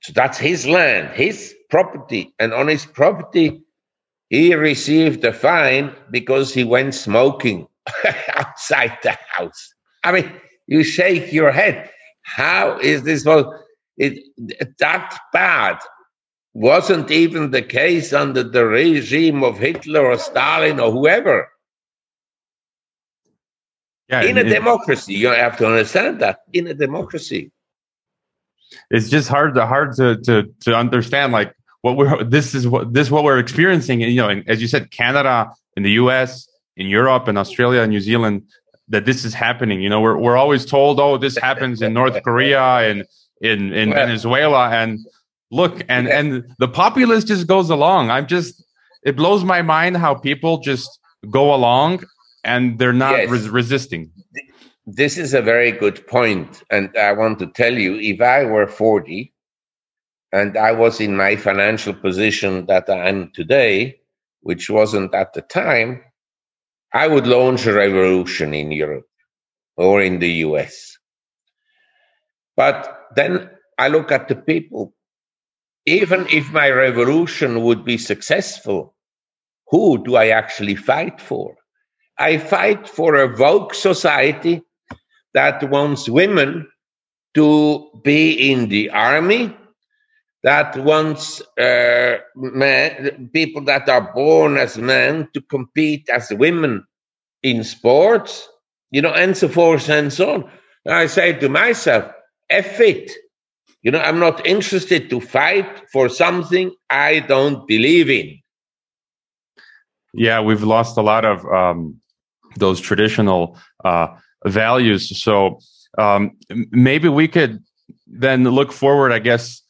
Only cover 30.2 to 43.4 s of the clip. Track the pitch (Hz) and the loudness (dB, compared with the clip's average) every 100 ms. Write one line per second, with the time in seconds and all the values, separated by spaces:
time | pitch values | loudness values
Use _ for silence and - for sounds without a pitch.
30.2 | 117 113 104 _ - 117 120 123 117 135 | 2 2 0 _ 0 0 2 -2 -2 -2
31.2 | 139 113 101 _ _ _ 123 131 139 143 | 0 0 -2 _ _ _ -4 2 2 2
32.2 | 117 139 147 135 123 123 117 120 135 151 | 2 0 0 -4 -2 -2 0 0 2 2
33.2 | 147 131 123 - 180 180 131 123 117 123 | 2 2 0 0 2 2 0 -2 0 2
34.2 | 110 101 92 113 113 135 - - 120 139 | 0 -2 -2 -4 -2 -4 -4 -4 -2 0
35.2 | 135 120 107 - _ - 101 107 123 131 | 0 0 -2 -8 _ -4 0 2 2 2
36.2 | 127 131 - _ _ - 95 101 131 127 | -2 -6 -20 _ _ -12 -2 0 2 2
37.2 | 117 101 95 - 123 123 113 104 98 117 | 0 -2 -4 0 2 2 2 -2 0 0
38.2 | 110 101 - _ _ _ _ 107 101 127 | 0 -4 -8 _ _ _ _ -2 0 -2
39.2 | 117 - 113 120 120 95 98 104 113 87 | -4 -4 -4 -2 -4 -2 -2 0 2 2
40.2 | 120 123 143 139 127 139 143 139 143 135 | 2 2 4 2 0 2 4 4 2 2
41.2 | 135 127 127 131 131 117 110 113 131 107 | -2 -2 -2 -2 -4 -4 -2 0 0 0
42.2 | 123 120 135 139 131 127 113 101 95 _ | -2 0 2 2 2 2 0 -2 -8 _
43.2 | _ _ | _ _